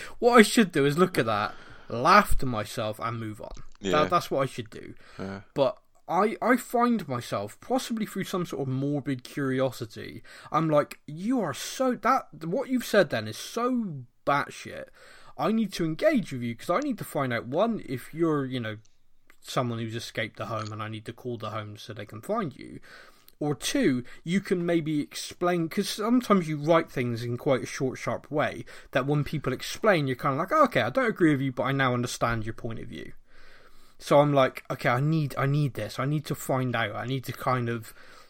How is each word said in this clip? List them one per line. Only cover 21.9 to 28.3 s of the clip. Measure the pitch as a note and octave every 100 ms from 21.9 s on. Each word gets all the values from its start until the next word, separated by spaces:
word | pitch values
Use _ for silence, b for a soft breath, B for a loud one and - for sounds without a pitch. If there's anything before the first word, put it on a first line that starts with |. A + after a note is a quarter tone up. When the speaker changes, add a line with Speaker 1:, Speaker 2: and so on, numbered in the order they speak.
Speaker 1:
they | G2+
can | G#2 A2
find | - A3+ E3
you. | - - - B B B B B -
Or | D3
two, | D3 - C#4+ G3 B2 B B
you | E3 G3
can | G3 F3+ F3
maybe | E3+ D3+ D3+
explain," | - - - - F3 F3 D#3+
'cause | - G3
sometimes | - G#3+ B3 - G3+ D#3
you | D3+
write | D3 E3 -
things | C#3 B2 A2+
in | A#2+ A#2+
quite | D3+ B2+
a | -
short, | - C3+ -
sharp | - A2 -